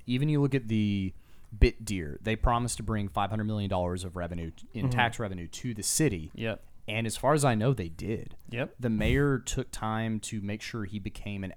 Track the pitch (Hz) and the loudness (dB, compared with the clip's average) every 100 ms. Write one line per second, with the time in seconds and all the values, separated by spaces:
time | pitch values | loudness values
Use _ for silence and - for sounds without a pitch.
0 | - 123 151 147 139 139 110 110 104 101 | -2 0 2 4 4 2 2 4 4 2
1 | 95 - - - - 107 120 - 110 95 | 0 -4 -16 -20 -4 4 4 4 -4 -4
2 | 76 - 110 110 127 120 120 - 113 107 | -4 -4 -2 2 4 4 0 -2 -2 -2
3 | 101 107 101 107 107 107 101 92 90 90 | 0 0 0 0 0 0 0 2 0 -2
4 | 92 90 85 87 82 - - 113 127 123 | -4 -6 -4 -4 -6 -8 -10 -4 0 2
5 | 117 117 104 92 82 - 123 107 - - | 2 2 -4 -4 -8 -8 -6 -4 0 4
6 | 151 90 78 - 113 101 - - - 110 | 4 2 -6 -6 -4 -4 -10 -14 -6 -2
7 | 113 - 131 151 139 110 120 113 87 80 | -2 0 2 4 6 4 4 2 -2 -6
8 | 95 104 - - - 117 143 - 120 107 | -4 -4 -6 -12 -8 -6 -6 -2 0 2
9 | 107 135 143 131 - - - - 110 110 | 4 4 4 2 0 -4 -4 -4 -2 -2
10 | 113 107 - 110 98 107 - 117 101 107 | 0 -2 -4 -4 -4 -6 -6 -6 -4 -6
11 | 101 - 104 101 95 | -6 -8 -6 -6 -6